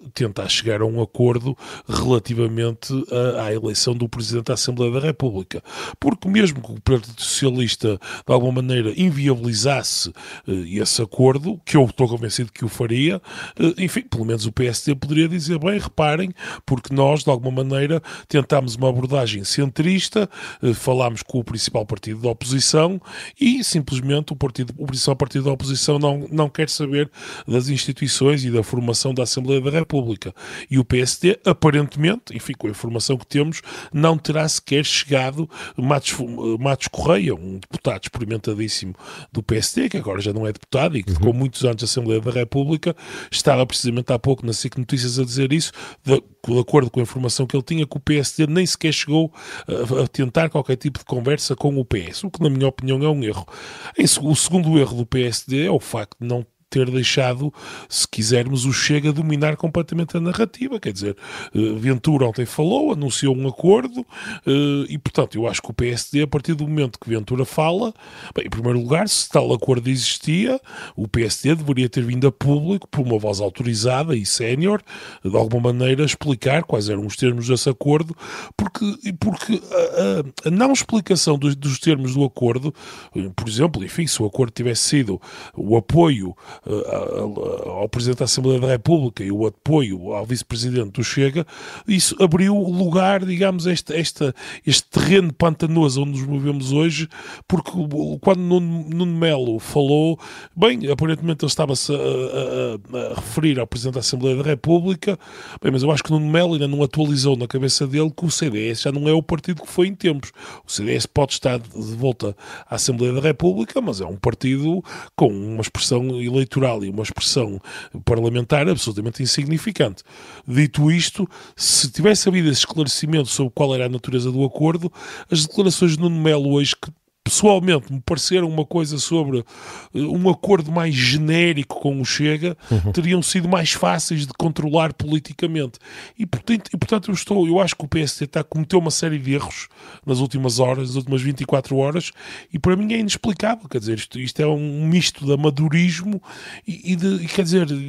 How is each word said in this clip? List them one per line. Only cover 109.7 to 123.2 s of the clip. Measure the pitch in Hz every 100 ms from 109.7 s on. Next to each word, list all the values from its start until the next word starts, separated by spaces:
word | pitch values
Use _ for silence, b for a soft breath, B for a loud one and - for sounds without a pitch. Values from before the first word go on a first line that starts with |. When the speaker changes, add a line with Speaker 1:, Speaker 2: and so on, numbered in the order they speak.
| - 185
Speaker 1:
em |
tempos. | 196 185 147 - B B B -
O |
C | -
D | 107
S | 123 117
pode | - 139
estar | - 131 123
de | 117 - 110
volta | 113 131 117 104 101 B B B
à |
Assembleia | 117 - 120 123
da | 127
República, | 147 151 175 190 226 269
mas | 214 98
é | 90
um | 95
partido | 123 107 127 135 147 185 B B B
com | - 135
uma | 98 104 110
expressão | 110 - - 123 127 123
eleitoral | 120 127 131 139
eleitoral | 131 110
e | 98
uma | 101
expressão | 107 - - - 110 95 B B B -
parlamentar | - 117 117 120 120 147 156
absolutamente | 180 - 104 110 -
insignificante. | 127 - 143 160 - 180 127 95 B B B B -
Dito | 123 147 147 147
isto, | 170 165 - 185 B B
se | - - - 139
tivesse | - 185 208 196
havido | 180 156
esse | 131
esclarecimento | - 160 143 - 151 156